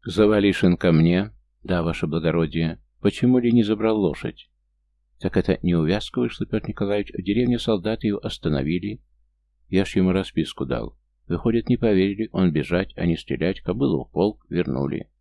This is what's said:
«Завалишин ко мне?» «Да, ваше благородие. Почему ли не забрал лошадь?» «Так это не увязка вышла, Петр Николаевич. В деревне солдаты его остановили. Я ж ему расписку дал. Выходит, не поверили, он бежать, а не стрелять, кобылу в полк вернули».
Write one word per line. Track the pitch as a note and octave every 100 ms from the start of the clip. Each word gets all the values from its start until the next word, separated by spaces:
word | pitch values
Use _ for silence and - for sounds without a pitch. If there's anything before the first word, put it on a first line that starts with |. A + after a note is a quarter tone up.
«Завалишин | - F2+ G#2+ G#2+ G2+ F#2 F#2+ F2
ко | F2+
мне?» | D#2+ E2 F2+ G#2 - _ _
«Да, | - F2+
ваше | E2 D#2+ E2+
благородие. | D#2+ D#2+ D#2+ D#2+ E2 D#2+ E2+ _ _
Почему | G#2 - B2 B2+
ли | A#2+
не | A#2+
забрал | G#2 G#2+ A2 G#2+
лошадь?» | F#2+ D2 - - - _ _ _ _ _ _ _
«Так | - -
это | F2+ F#2
не | F2 E2+
увязка | D#2 G2+ - -
вышла, | B2 - -
Петр | G#2+ -
Николаевич. | G#2 G2+ G#2 G2+
В | -
деревне | F#2 G#2 B2 A#2+
солдаты | - G#2+ F#2+ A2 G#2+
его | G2+
остановили. | - - - C#2+ C#2 F2 G2+ A#2 _ _ _ _ _ _ _
Я | F#2 G2
ж | -
ему | F#2
расписку | F#2 F#2+ - D#2 - C2+
дал. | - A1+ _ _ _ _
Выходит, | F2 A#2+ A#2 -
не | A#2+
поверили, | A#2 G2 F#2+ G2+ A2
он | - F#2
бежать, | D#2 C#2+ F2 G2 -
а | E2+
не | E2
стрелять, | - C2+ E2 G2
кобылу | - G#2+ C3+ D2+
в | -
полк | - G2 - _
вернули». | E2 E2+ C2 C#2 D2 - _